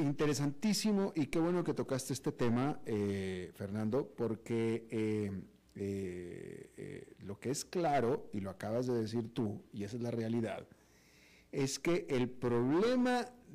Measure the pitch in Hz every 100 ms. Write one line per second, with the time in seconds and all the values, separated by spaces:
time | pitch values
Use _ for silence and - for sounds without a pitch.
0 | 143 139 151 135 143 143 214 202 214 202
1 | 196 - 277 165 165 180 160 143 120 131
2 | - 131 - - 123 117 139 156 - 107
3 | 101 98 95 92 85 - 101 104 107 123
4 | - - 117 110 - 117 113 113 - 113
5 | 107 107 101 95 - - _ - 98 98
6 | 95 90 87 90 50 50 - - - -
7 | - - 95 101 113 147 - 185 165 143
8 | 117 151 - 104 95 92 104 113 127 120
9 | 110 117 113 - 110 101 - 110 101 120
10 | 120 117 110 117 110 92 - - _ -
11 | - - - - - 151 135 - 170 170
12 | - 131 123 - 123 120 127 160 226 254
13 | 247 247 - - -